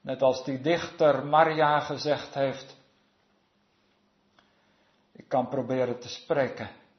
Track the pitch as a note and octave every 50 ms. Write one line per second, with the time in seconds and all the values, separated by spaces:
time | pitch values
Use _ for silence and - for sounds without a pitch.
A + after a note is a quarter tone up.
0 | _ - C3 B2+ C3+ C3 B2+ - - - C3+ C3 B2+ D#3 E3+ E3 - - - -
1 | E3 D3+ C#3 C3 C3 C#3+ D3+ D#3 D#3+ D#3+ D#3 D#3 D#3 D3 D3 D3 C#3+ - D3 B2+
2 | - D3+ C#3+ B2 - - - C#3 C#3 C3+ B2 - - - - _ _ _ _ _
3 | _ _ _ _ _ _ _ _ _ _ _ _ _ _ _ _ _ _ _ _
4 | _ _ _ _ _ _ _ _ _ _ _ _ _ _ _ _ _ _ _ _
5 | _ _ _ - - _ - C3 B2 B2+ - C3+ B2 A#2+ C3 C3 B2+ A#2+ A#2+ -
6 | - - - - - - E3 D3 C3 A#2 - - A2+ G2 - - _ _ _